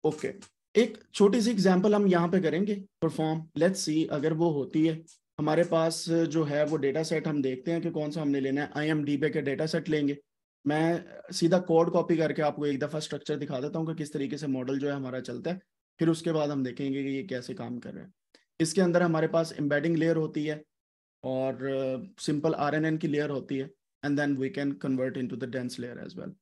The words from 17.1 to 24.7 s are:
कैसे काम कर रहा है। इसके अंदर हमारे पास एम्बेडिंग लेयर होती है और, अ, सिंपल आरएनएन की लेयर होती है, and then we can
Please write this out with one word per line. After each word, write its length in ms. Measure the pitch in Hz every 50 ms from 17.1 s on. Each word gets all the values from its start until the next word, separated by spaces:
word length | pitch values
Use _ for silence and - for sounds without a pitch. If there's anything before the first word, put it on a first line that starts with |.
| 135 135 113
कैसे 300 | 95 127 123 123 - 127
काम 260 | - 123 117 123 120
कर 140 | - 120 -
रहा 100 | - -
है। 80 | - _ _ _ _ _ _ _ _ _ _
इसके 220 | 165 160 - 196
अंदर 220 | 190 175 170 175 180
हमारे 240 | 175 160 156 160
पास 260 | 156 - 165 165 160 -
एम्बेडिंग 440 | - 151 143 143 147 143 170 170
लेयर 180 | 156 160 165 165
होती 300 | 160 156 151 - 156 151
है 180 | 151 151 151 151 _ _ _ _ _ _ _ _ _ _ _ -
और, 420 | 131 131 131 131 135 131 123 131
अ, 560 | 139 135 135 135 131 131 123 - - - -
सिंपल 320 | - - 151 147 147 160 156
आरएनएन 440 | - 143 147 143 156 156 160 156
की 100 | 156 -
लेयर 220 | 147 143 147 151 147
होती 280 | 143 131 - - 143
है, 140 | 135 135 160 _ _ _ _ _ _ -
and 140 | 147 143 139
then 220 | 147 143 143 127
we 160 | 135 131 131
can 220 | 139 143 139